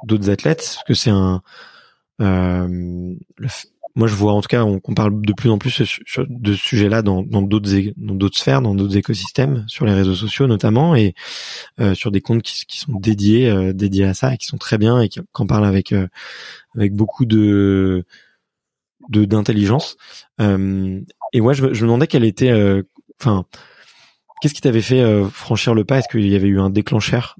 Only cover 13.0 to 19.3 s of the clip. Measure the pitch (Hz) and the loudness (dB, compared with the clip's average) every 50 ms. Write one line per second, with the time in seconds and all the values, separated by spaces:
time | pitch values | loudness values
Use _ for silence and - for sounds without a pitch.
13 | 98 113 107 101 101 104 107 120 131 120 104 95 92 95 95 95 101 98 95 98 | 0 0 0 2 4 4 4 4 4 4 2 2 0 -2 -2 -2 -2 -2 0 2
14 | 98 95 92 - - 131 131 - - - - - - - 117 107 104 113 120 123 | 0 0 0 0 -2 -2 -2 -4 -6 -10 -10 -8 -6 -2 0 2 2 4 4 4
15 | 113 101 - 107 90 - - - 113 92 113 104 104 101 95 98 92 - 104 98 | 2 0 -2 -8 -16 -12 -6 -6 -2 0 2 2 2 2 2 0 0 0 -2 -2
16 | 95 90 _ - - - - - - - - - _ _ - 113 104 98 101 104 | -2 -2 _ -14 -20 -20 -18 -18 -20 -20 -20 -20 _ _ -4 -2 -2 0 0 0
17 | 110 104 - - 131 113 110 110 107 104 101 101 98 98 98 95 95 95 92 92 | -2 -2 0 -2 0 2 2 2 4 4 4 4 2 2 2 2 2 0 0 -2
18 | 87 _ _ - _ _ _ _ _ _ _ _ _ _ _ _ _ _ _ _ | -4 _ _ -20 _ _ _ _ _ _ _ _ _ _ _ _ _ _ _ _
19 | - - 113 104 107 98 | -10 -2 0 2 2 2